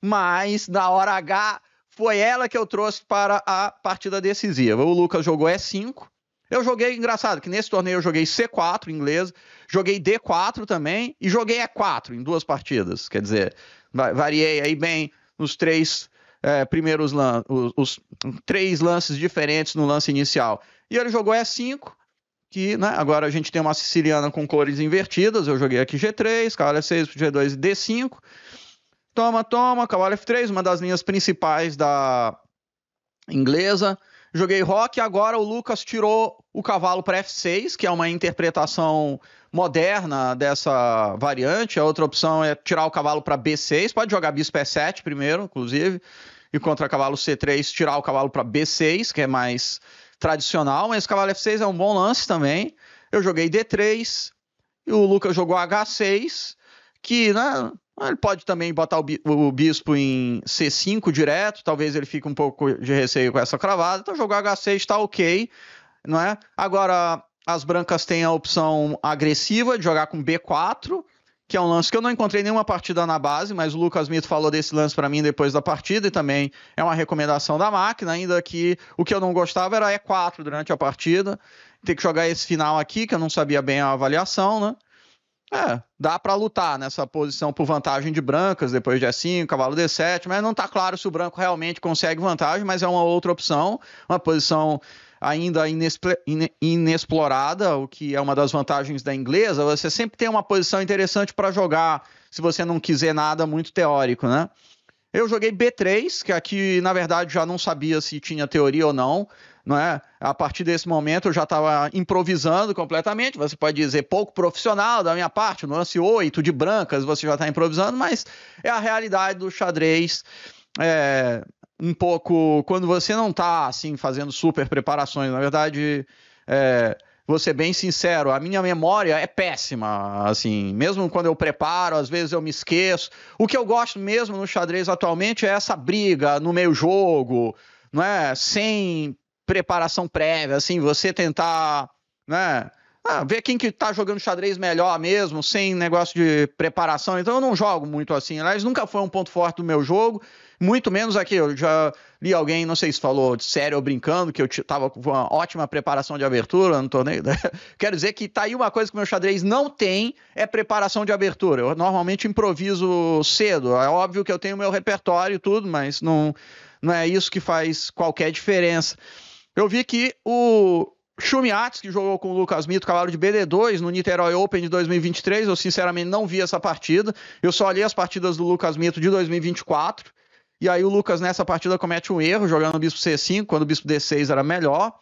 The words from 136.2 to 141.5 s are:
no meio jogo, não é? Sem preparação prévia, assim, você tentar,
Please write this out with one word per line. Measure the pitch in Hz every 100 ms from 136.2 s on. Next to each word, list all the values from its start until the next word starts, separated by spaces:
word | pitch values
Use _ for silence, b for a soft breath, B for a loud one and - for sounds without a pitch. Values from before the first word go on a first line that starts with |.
| 147 143
no | 160
meio | 175 180
jogo, | 147 156 190 190 156 127 123 117 104 b b b
não | 143
é? | 185 202 151
Sem | 131 - 208 214 214 190 165 151 131 _ _
preparação | - 190 180 175 165 - 175
prévia, | 160 156 160 147 139
assim, | - 175
você | 147 143 190
tentar, | 180 170 147 170